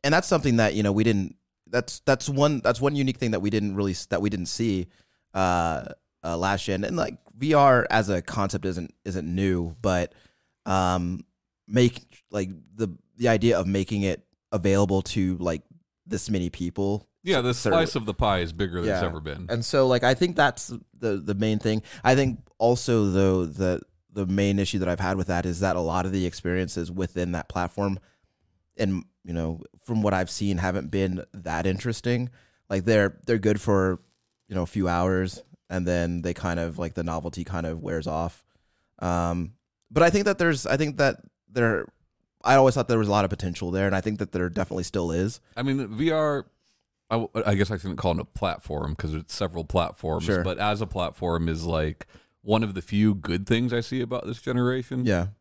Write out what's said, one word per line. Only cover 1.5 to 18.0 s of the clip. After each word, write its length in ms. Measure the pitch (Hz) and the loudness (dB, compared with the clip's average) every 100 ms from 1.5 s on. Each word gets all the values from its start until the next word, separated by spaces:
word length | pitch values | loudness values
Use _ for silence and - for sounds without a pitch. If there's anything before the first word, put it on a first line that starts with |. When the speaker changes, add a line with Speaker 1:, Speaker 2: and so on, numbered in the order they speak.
| _ _ | _ _
Speaker 1:
that's, 320 | 120 123 - | -4 -4 -4
that's 280 | - 131 - | 0 2 2
one, 300 | 139 147 143 | 2 2 4
that's 200 | 113 113 | 0 2
one 160 | 139 143 | 0 2
unique 220 | 131 127 | 0 0
thing 120 | 120 | -2
that 100 | 107 | 0
we 100 | 101 | 0
didn't 260 | 107 104 98 | 0 -2 -2
really 160 | 101 | -2
s-, 140 | 92 - | -2 -4
that 160 | 90 | -2
we 60 | 104 | 0
didn't 160 | 101 87 | -2 -6
see, 420 | - 120 95 87 _ _ _ _ | -2 0 0 -4 _ _ _ _
uh, 500 | 95 92 87 82 76 62 - _ _ | -2 2 2 0 -2 -8 -16 _ _
uh, 120 | 82 85 | -6 -2
last 280 | 92 98 | 0 -2
gen. 180 | - 95 | -2 -2
And, 140 | 101 175 | -2 -2
like, 220 | - - _ - | -4 -6 _ -8
V 180 | 139 | 2
R 320 | 151 139 123 - | 6 8 6 4
as 180 | 110 101 | 2 2
a 140 | 92 | -2
concept 420 | - - 101 101 | -2 -4 -2 -2
isn't, 280 | 95 87 85 _ | -4 -4 -8 _
isn't 280 | - 90 78 | -8 -6 -4
new, 440 | 87 98 90 85 80 | 0 2 2 -2 -4
but, 300 | 101 90 87 _ _ _ _ _ - | 0 0 0 _ _ _ _ _ -2
um, 580 | 95 92 90 87 90 - _ _ _ _ | 0 2 0 -2 -6 -10 _ _ _ _
make, 560 | 107 123 123 - - _ | 4 4 2 -20 -20 _
like, 180 | 104 95 87 - | -6 -6 -8 -18
the, 140 | 101 110 85 _ - | -6 -6 -6 _ -2
the 120 | 120 | 2
idea 280 | 113 113 110 | 4 4 4
of 80 | 92 | 2
making 340 | 98 95 104 | 0 0 0
it 240 | 98 85 _ _ _ | 0 -2 _ _ _
available 500 | 107 92 98 101 95 | -2 2 4 4 2
to, 340 | 90 - 92 90 | 0 -2 0 0
like, 240 | 87 82 _ - _ _ - | -2 -4 _ -20 _ _ -8
this 240 | 107 - | -6 -2
many 180 | 101 87 | -2 -2
people. 600 | - 87 92 98 101 - _ | -4 -6 -2 -2 -2 -8 _
Speaker 2:
Yeah, 160 | 170 165 | -2 0
the 120 | 123 | 0
Speaker 1:
Certainly. 340 | 123 117 127 165 | 0 2 2 2
Speaker 2:
slice 100 | |
of 100 | 135 | -2